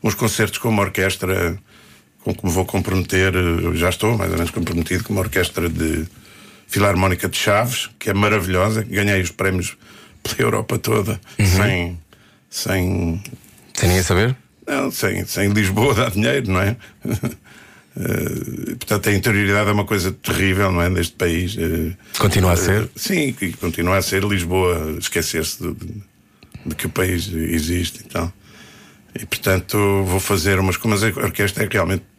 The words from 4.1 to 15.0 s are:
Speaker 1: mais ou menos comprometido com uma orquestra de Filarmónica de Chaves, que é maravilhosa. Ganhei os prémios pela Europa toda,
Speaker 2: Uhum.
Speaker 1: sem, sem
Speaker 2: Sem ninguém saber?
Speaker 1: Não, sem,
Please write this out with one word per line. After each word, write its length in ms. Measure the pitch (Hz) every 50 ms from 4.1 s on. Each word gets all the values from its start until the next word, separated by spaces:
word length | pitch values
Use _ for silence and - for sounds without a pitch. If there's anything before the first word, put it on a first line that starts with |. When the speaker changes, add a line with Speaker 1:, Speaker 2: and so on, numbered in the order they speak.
| 120
Speaker 1:
mais 140 | 107 92 85
ou 60 | 87
menos 140 | 85 85 82
comprometido 500 | - - 85 - 85 85 82 - 90 90 -
com 80 | - 101
uma 80 | 95
orquestra 460 | 90 95 - 95 90 - - - 85 87
de 360 | 82 82 82 80 78 80 80 82 - - - - - - - - - - - -
Filarmónica 600 | - 101 101 101 98 95 92 95 90 85 - 92
de 80 | 87
Chaves, 520 | - - 110 101 104 117 123 123 - - - - _
que 120 | - 110
é 40 | 101
maravilhosa. 680 | 98 104 104 104 104 85 92 92 90 92 107 110 110 107 -
Ganhei 320 | 95 101 101 104 101 95
os 80 | 90 87
prémios 460 | - - 95 95 92 92 87 - - _ - - - - - - - -
pela 140 | _ - - - 123 117
Europa 300 | 107 104 - - 117 113
toda, 420 | - - 113 110 98 104 107 - - - - -
Speaker 2:
Uhum. 80 | 104
Speaker 1:
sem, 520 | 98 90 92 104 107 95 90 87 87 87 85 - _ - _ - - _ _ _ _
sem 720 | - - - - 92 92 90 92 92 92 90 82 82 92 101 - - - - - - - - - -
Speaker 2:
Sem 140 | - - 87
ninguém 140 | 90 95 90
saber? 320 | - 90 90 107 123 131 - _ _ _ _ -
Speaker 1:
Não, 240 | - - 139 277 262
sem, 320 | - -